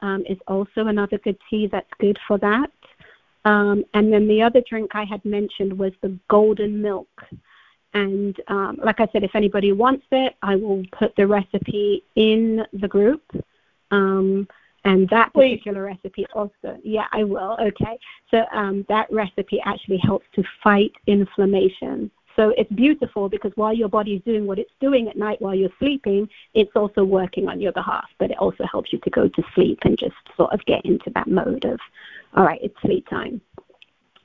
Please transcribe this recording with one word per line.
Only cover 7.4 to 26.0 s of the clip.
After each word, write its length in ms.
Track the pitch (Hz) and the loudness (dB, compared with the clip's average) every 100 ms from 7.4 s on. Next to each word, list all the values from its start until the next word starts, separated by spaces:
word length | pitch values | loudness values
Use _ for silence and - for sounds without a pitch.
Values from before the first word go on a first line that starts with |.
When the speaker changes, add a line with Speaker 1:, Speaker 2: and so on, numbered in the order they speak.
| _ _ _ _ _ | _ _ _ _ _
Speaker 1:
And, 440 | 208 196 196 202 190 - | -4 -2 -2 -4 -6 -6
um, 300 | 196 196 - | -4 -4 -2
like 160 | 214 208 | -2 0
I 80 | 214 | 0
said, 120 | 208 | 0
if 100 | 196 | -2
anybody 380 | 214 202 202 202 | 0 0 2 2
wants 320 | 196 254 277 - | 2 2 0 0
it, 240 | 262 262 - | 0 0 -4
I 140 | 202 196 | -2 0
will 280 | 214 196 185 | 0 -4 -4
put 240 | - 214 - | -4 -2 2
the 100 | 202 | 2
recipe 760 | 202 185 196 - 208 208 202 - | 2 0 -4 -4 -2 -2 -2 -2
in 520 | 220 220 220 226 220 214 | 2 4 4 2 -2 -4
the 140 | 196 202 | -8 -2
group. 340 | 196 214 311 _ 156 - _ _ _ _ | 2 2 2 _ -12 -12 _ _ _ _
Um, 580 | 202 196 190 190 196 196 _ _ _ | 0 2 2 0 -2 -4 _ _ _
and 240 | 196 190 185 | 2 2 4
that 240 | 220 226 | 2 4
Speaker 2:
Please. 200 | 302 262 | 6 4
Speaker 1:
particular 320 | 226 208 196 | 2 -6 -8
recipe 420 | 196 185 190 - - | -8 -10 -12 -10 -8
also, 440 | 214 208 - - - | -6 -8 -10 -14 -12
yeah, 240 | 220 214 - | -6 -6 -2
I 120 | 214 | -2
will, 320 | 208 190 190 226 | -2 -2 -6 -2
okay. 400 | 208 - 220 - - - _ | -4 -2 -6 -6 -18 -20 _
So, 140 | 226 220 | 0 0
um, 320 | 214 196 196 196 | -2 -2 -4 -2
that 200 | 214 - | -2 0
recipe 500 | 214 190 - - 202 | -2 -2 -6 -4 -4
actually 320 | 196 208 - 185 | -4 -6 -4 0
helps 300 | - 196 - | 0 0 -4
to 100 | - - - | -4 -4 0
fight 300 | 214 202 220 - - | 2 4 2 -2 0
inflammation. 1040 | 202 190 - 196 190 190 - - 233 214 - _ | 2 2 0 2 2 0 0 -8 -8 -10 -12 _
So 180 | - 214 226 | 2 2 2
it's 120 | 214 | 0
beautiful 600 | 208 285 302 - 208 196 | 2 2 2 -4 -4 -4
because 220 | 208 208 | -4 -6
while 180 | 208 214 | -2 -2
your 160 | 226 208 | 0 0
body's 320 | 214 214 196 | 0 -2 -4
doing 240 | 233 214 202 | -2 -2 -2
what 120 | 190 | -6
it's 120 | - _ | -8 _
doing 300 | 269 262 220 | 0 2 0
at 80 | - | -4
night 240 | 214 - | -6 -4
while 140 | 196 | -2
you're 160 | 190 185 - | 0 -2 -2
sleeping, 500 | 277 277 | -2 -2